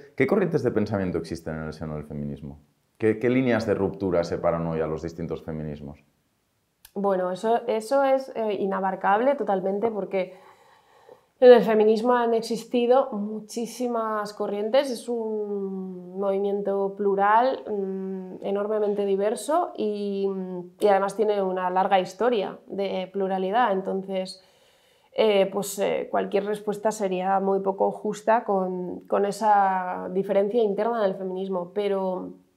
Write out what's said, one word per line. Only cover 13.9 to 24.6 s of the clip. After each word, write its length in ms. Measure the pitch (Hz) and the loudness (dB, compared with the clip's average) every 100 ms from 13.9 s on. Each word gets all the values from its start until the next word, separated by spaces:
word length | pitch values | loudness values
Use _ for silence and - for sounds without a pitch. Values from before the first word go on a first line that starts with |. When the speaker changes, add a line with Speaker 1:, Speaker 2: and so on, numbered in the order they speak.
| 233 220 214 208 | -2 -2 -4 -6
Speaker 2:
corrientes. 560 | - 208 202 214 262 277 | -6 -4 -2 2 2 2
Es 180 | 226 - | -4 -6
un 1080 | 240 220 214 208 202 196 190 185 180 180 185 | -6 -4 -4 -4 -4 -4 -6 -8 -12 -12 -4
movimiento 760 | 196 196 202 202 202 196 196 | -2 0 0 -2 -2 -2 -2
plural, 680 | 196 202 196 202 220 254 - - | 0 0 2 4 6 4 0 -6
mm, 800 | 208 190 190 190 190 185 - | -4 -4 -6 -6 -8 -10 -10
enormemente 600 | 202 196 208 214 208 208 202 | -4 -4 -2 0 0 0 0
diverso 680 | 190 202 233 - 320 - - | 0 0 -2 0 0 0 -4
y, 500 | 214 208 202 196 196 190 185 180 180 - | -4 -2 -4 -2 -2 -2 -6 -8 -12 0
y 80 | 208 | 2
además 280 | 190 196 190 | 4 2 0
tiene 260 | 214 208 | 0 2
una 280 | 190 185 185 | 0 -2 0
larga 300 | 185 190 190 | 0 4 2
historia 580 | 180 - 233 240 185 - - | 2 0 2 2 -2 -8 -12
de 420 | 196 196 190 185 | -6 -4 -4 -6
pluralidad. 640 | 196 190 190 185 214 240 | -4 -2 0 0 2 2
Entonces, 720 | 190 190 190 190 190 185 - _ _ | 0 -2 -6 -4 -6 -6 -12 _ _